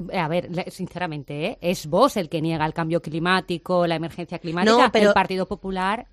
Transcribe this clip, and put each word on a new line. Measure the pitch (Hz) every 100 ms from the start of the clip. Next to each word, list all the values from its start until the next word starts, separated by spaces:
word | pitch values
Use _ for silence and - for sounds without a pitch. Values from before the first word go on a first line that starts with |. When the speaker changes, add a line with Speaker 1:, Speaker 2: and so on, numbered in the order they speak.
| 175
Speaker 1:
Eh, | 190
a | 156
ver, | 175 -
le, | 175 190
sinceramente, | - 180 175 180 151 139 147 170
¿eh? | -
Es | 170 185 151
Vox | 170 262 220
el | 165
que | 165
niega | 160 165 156
el |
cambio | - 165 170
climático, | 160 160 170 185 180 175 - 180 170
la | 160
emergencia | 160 - 170 170
climática, | 175 170 202 233
Speaker 2:
No, | 254
pero | 226 208
Speaker 1:
el |
Partido | 202 185 185 185
Popular | 202 190 190 185 226 -